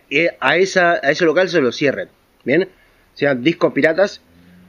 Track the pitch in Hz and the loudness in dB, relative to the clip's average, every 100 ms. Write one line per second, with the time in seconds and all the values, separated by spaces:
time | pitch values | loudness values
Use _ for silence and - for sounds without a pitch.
0 | - 143 170 - 135 160 190 185 175 170 | -6 -2 -2 -2 0 2 2 2 2 0
1 | 135 156 170 151 190 165 127 - 143 101 | 0 0 2 2 0 0 -2 0 -2 -2
2 | 87 _ _ _ - 156 185 _ _ _ | -8 _ _ _ -2 0 -2 _ _ _
3 | _ - 143 131 131 170 165 135 156 165 | _ -4 -2 0 -2 -2 -2 0 0 2
4 | 196 - _ _ - - | -2 -2 _ _ -20 -20